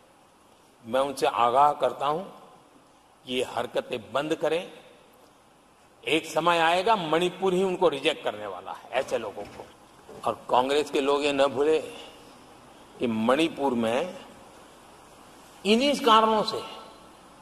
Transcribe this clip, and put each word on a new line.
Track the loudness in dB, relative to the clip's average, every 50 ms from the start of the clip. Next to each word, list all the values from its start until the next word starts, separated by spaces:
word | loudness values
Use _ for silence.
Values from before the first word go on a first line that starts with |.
| _ _ _ _ _ _ _ _ _ _ _ _ _ _ _ _ -10 -4
मैं | 0 0
उनसे | 0 0 -2 -2 -2
आगाह | 0 2 4 2 4 6 6 4 4
करता | 4 2 -2 -2 -2 -2 -2
हूं, | -2 -2 -4 -6 -10 -16 -20 -20 -20 -20 -20 _ _ _ -20 _ _ _ _ _ _ _ _ _ -6
ये | -4 -4 -4 -4 -4
हरकतें | -6 -6 -4 -6 -6 -6 -4 -8 -10 -8 -6 -6
बंद | -4 -2 -2 -4
करें। | -2 -2 -2 -2 -2 -4 -8 -16 -20 -20 -20 -20 -20 -20 -20 -20 -20 -20 -20 _ _ _ _ _ _ _ _ _ _ -20 _ -20 _ -2 0
एक | 0 0 0
समय | -2 -4 0 2 2 2 4
आएगा | 2 2 2 2 2 2 0
मणिपुर | 0 0 0 0 0 0 -2 -2 -2 -2 0 2
ही | 2
उनको | 0 0 0 2 2 2
reject | 2 2 -2 -2 -2 -2 -4
करने | -6 -6 -6 -10
वाला | -10 -10 -12 -12 -14
है, | -14 -14 -14 -6 -4 -4
ऐसे | -4 -2 -6 -6
लोगों | -6 -8 -10 -12
को। | -14 -14 -14 -18 -18 -18 -20 -20 -20 -20 -20 -20 -20 -20 -20 -6 -4
और | -4 -4 -4 -2 2
कांग्रेस | 2 4 4 4 2 0 0 0
के | 0 0
लोग | 2 2 2 2 2
ये | 0
न | 2 4 2
भूले | 2 2 2 2 2 2 0 -2 -6 -14 -16 -18 -20 -20 -20 -20 -20 -20 -20 -20 -20 -20 -20 -20 -20 -20 -20 -20 -20 -8 -6
कि | -4
मणिपुर | -2 -2 0 2 2 2 2 2 -2 -2 -2 -2 0
में | 0 0 0 0 0 -2 -4 -6 -10 -14 -18 -20 -20 -20 -20 -20 -20 -20 -20 -20 -20 -20 -20 -20 -20 -20 -20 -20 -20 -20 -20 -20 -20 -20 -20 -20 -20 -4 2
इन्हीं | 2 4 4 4 2 0
कारणों | 2 4 6 6 6 6 6 2 2
से | 0 -2 -4 -6 -8 -10 -14 -16 -18 -20 -20 -20 -20 -20 -20 -20 -20 -20 -20 -20